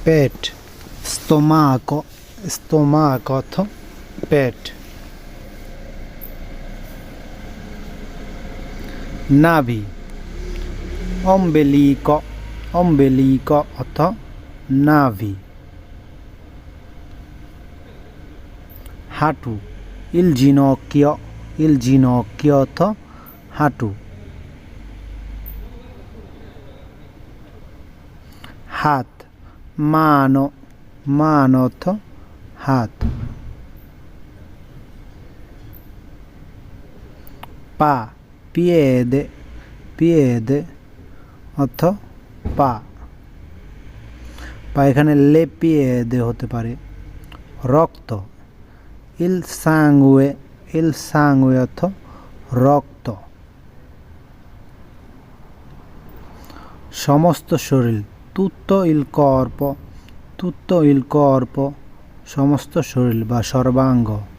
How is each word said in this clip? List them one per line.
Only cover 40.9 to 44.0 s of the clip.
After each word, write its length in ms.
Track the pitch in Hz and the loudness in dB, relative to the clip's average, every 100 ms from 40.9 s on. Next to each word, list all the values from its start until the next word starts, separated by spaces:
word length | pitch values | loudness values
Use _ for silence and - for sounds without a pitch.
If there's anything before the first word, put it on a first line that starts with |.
| - - - - - - - | -20 -20 -20 -20 -20 -14 -4
অর্থ 260 | 139 - 165 208 - - - - - - | -4 0 0 0 -10 -20 -20 -12 -8 0
পা। 240 | 135 110 - - - - - - - - - - - - | 0 0 -10 -20 -20 -20 -20 -20 -20 -20 -20 -20 -20 -20